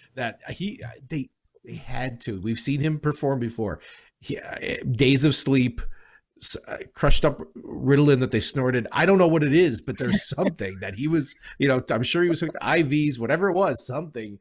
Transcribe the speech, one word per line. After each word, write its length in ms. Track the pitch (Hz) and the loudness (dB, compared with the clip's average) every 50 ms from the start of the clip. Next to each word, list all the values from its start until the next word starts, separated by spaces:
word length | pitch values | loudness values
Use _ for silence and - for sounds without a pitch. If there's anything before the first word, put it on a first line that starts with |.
| _ _ _ | _ _ _
that 240 | 127 120 110 - - - - | -8 -8 -8 -8 -10 -16 -16
he, 320 | - - 180 208 - - - 120 - - 135 - | -10 -10 -10 -10 -10 -12 -14 -16 -16 -18 -12 -8
they, 220 | 165 143 127 - _ _ _ _ _ _ - | -8 -8 -8 -10 _ _ _ _ _ _ -20
they 100 | 120 113 | -18 -16
had 460 | 107 - 107 - 123 127 127 120 - | -14 -10 -8 -8 -6 -6 -8 -8 -8
to. 180 | - 120 101 92 | -10 -8 -8 -6
We've 180 | 87 113 113 - | -4 -4 -2 -2
seen 220 | - 139 143 139 | -2 -2 -2 -2
him 180 | 147 156 156 147 | -2 -2 -2 -2
perform 400 | - 151 147 - 147 135 139 123 | -2 -4 -4 -2 -2 -2 -2 -2
before. 400 | 117 113 117 113 110 95 80 - - - - - _ _ _ _ | -4 -6 -6 -6 -6 -6 -6 -10 -14 -20 -20 -20 _ _ _ _
He, 200 | - - - - | -10 -10 -10 -10
uh, 400 | - - - - - - - - - 131 | -10 -12 -12 -8 -6 -6 -6 -6 -4 -4
days 320 | 120 110 131 135 139 131 | 0 2 4 4 4 4
of 140 | 147 147 127 | 4 4 2
sleep, 440 | - - 135 139 131 123 117 - - - - - - - _ _ _ _ _ _ _ | 2 2 4 4 4 2 2 -2 -4 -6 -8 -8 -10 -16 _ _ _ _ _ _ _
s-, 160 | - - - - - | -4 -4 -4 -4 -8
uh, 120 | 107 110 - - - _ | -12 -12 -12 -14 -16 _
crushed 300 | - 151 143 - - 156 | 0 6 6 6 8 6
up 160 | 143 135 - - - _ | 4 0 -2 -10 -14 _
Ritalin 640 | - - - - - 127 131 143 143 147 147 139 127 | -18 -16 -14 -10 -2 2 4 6 6 6 6 6 4
that 100 | 131 107 | 2 0
they 100 | 120 107 | 0 0
snorted. 460 | - - - 135 127 127 127 123 107 - | 0 0 0 0 0 0 0 0 -2 -2
I 140 | - 135 165 | -2 2 4
don't 120 | 190 196 185 | 6 6 6
know 100 | 180 160 | 6 4
what 160 | 165 160 151 | 4 2 2
it 100 | 135 147 | 4 4
is, 260 | 175 185 147 113 - | 4 4 4 2 -2
but 180 | - 135 - - | -6 -8 -8 -4
there's 300 | 131 147 196 208 - - | -2 0 0 0 0 0
<laughs> 0 | |
something 500 | - - 185 190 - - 101 95 98 92 | -2 -2 -2 -2 -4 -4 -8 -8 -8 -10
that 140 | 101 98 101 | -10 -10 -8
he 120 | 113 143 | -6 -2
was, 280 | 156 165 160 135 - - - - - - - | 0 0 0 0 -4 -8 -12 -18 -18 -4 0
you 100 | 139 139 | 0 2
know, 140 | 131 127 - - | 2 0 0 -2
I'm 120 | 113 113 | -2 0
sure 200 | 123 - - 170 | 0 0 2 2
he 60 | 175 175 | 2 2
was 120 | 160 160 | 0 0
hooked 140 | 165 151 - | -4 -6 -6
to 100 | - - | -6 -2
I 180 | 123 156 170 | 0 2 2
Vs, 360 | 156 131 147 151 147 147 127 120 | 2 2 0 0 0 0 -2 -2
whatever 300 | 113 123 151 170 196 196 | -2 -2 0 0 0 0
it 60 | 175 | 2
was, 320 | 185 196 151 127 110 - | 2 0 0 0 -2 -4
something 520 | - 127 151 180 151 - 113 107 104 101 - | -6 -6 -8 -8 -8 -10 -12 -12 -12 -14 -18